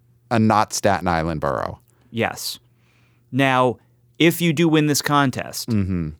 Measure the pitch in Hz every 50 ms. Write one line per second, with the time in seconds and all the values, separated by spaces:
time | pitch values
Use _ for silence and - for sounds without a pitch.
0 | _ _ _ _ _ - 120 117 110 110 110 104 107 - - - - 104 98 85
1 | 82 92 85 80 80 82 82 76 73 71 65 55 50 50 - - _ _ _ _
2 | _ _ - 113 110 95 - - - - - - _ _ _ _ _ _ _ _
3 | _ _ _ _ _ _ - 127 139 135 131 127 127 127 110 - _ _ _ _
4 | _ _ _ - 151 170 160 165 170 170 156 147 170 165 156 156 151 147 143 -
5 | - - 147 143 143 131 120 104 - - - - - - 117 104 95 92 95 87
6 | 82 78 80